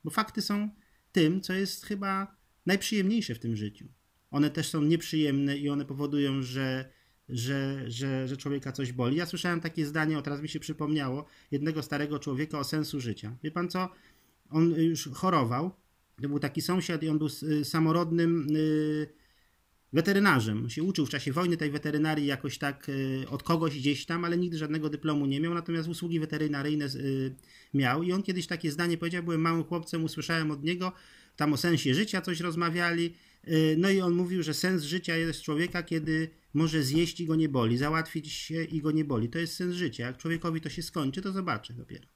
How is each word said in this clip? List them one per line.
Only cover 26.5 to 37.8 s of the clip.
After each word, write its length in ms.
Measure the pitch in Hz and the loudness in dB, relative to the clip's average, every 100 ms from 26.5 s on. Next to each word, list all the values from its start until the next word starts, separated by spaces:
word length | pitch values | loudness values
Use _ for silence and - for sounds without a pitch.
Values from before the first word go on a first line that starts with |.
| 143 147 151 143 | 0 0 0 -2
z-, 60 | 135 | -2
y, 400 | 139 135 135 131 - - - | -2 0 -2 -6 -20 -20 -2
miał. 300 | 139 127 139 | 2 4 4
I 80 | 180 | 2
on 120 | 185 | 0
kiedyś 240 | 196 185 175 | 0 -2 -2
takie 240 | 170 160 | -2 -2
zdanie 260 | 151 175 170 | 0 0 2
powiedział, 260 | 170 175 | 0 -2
byłem 180 | 165 165 | 0 2
małym 220 | 165 165 | 2 2
chłopcem, 400 | 151 170 160 165 | 0 -4 -2 -2
usłyszałem 480 | 160 156 151 165 156 | -2 -4 -2 0 0
od 120 | 147 | -2
niego, 280 | 151 175 185 - - - - - | -2 -2 -4 -6 -20 -20 -20 0
tam 180 | 151 | 2
o 40 | 139 | 4
sensie 360 | 175 165 139 | 4 4 4
życia 280 | 135 214 190 | 2 2 0
coś 180 | 185 165 | -2 -2
rozmawiali. 760 | 175 165 170 170 175 170 170 170 _ _ - | -2 0 0 2 0 2 -2 -4 _ _ 2
Y, 280 | 160 160 156 | 4 6 6
no 120 | 190 | 4
i 120 | 196 | 4
on 120 | 180 | 4
mówił, 300 | 175 180 185 | 2 2 0
że 100 | 156 | -2
sens 300 | 143 180 185 | 0 2 2
życia 340 | 147 180 180 165 | 0 -4 0 0
jest 240 | 165 151 | 0 -2
człowieka, 420 | - 151 175 175 | -2 0 0 -2
kiedy 460 | 165 165 151 156 160 - _ | -2 -2 0 0 -2 -8 _
może 300 | 143 160 160 | 2 2 2
zjeść 360 | 131 151 170 - | 2 2 2 -2
i 60 | 165 | 0
go 100 | 160 | 2
nie 140 | 156 | 2
boli, 280 | 131 113 | 2 2
załatwić 540 | 120 | 2